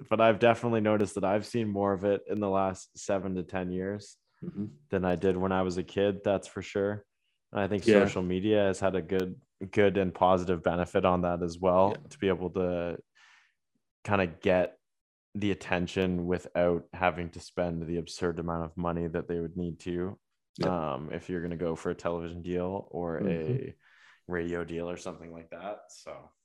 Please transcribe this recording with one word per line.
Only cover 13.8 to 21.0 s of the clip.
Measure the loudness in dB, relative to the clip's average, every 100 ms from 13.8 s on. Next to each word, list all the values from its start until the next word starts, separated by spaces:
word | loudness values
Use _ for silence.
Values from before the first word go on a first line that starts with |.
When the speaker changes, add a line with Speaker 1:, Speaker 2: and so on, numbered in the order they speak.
| _ _
Speaker 1:
kinda | 0 2 2
get | 0 4 4 4 -4 _ _ _ _ _
the | -4 -2
attention | -2 0 0 0 0 0 0 -2
without | -2 -2 2 2 2 -4
having | 0 0 0 -6
to | -10
spend | -8 -4 -2 -4 -4
the | -4
absurd | -6 -2 -2 -2
amount | -4 -4
of | -4 -4
money | -4 -2 -2
that | -4 -4
they | -4
would | -4 -6
need | -6 -6
to, | -6 -6 -6 -10 _ _ _ -4
Speaker 2:
Yeah. | -2 -2 -2
Speaker 1:
um, | -4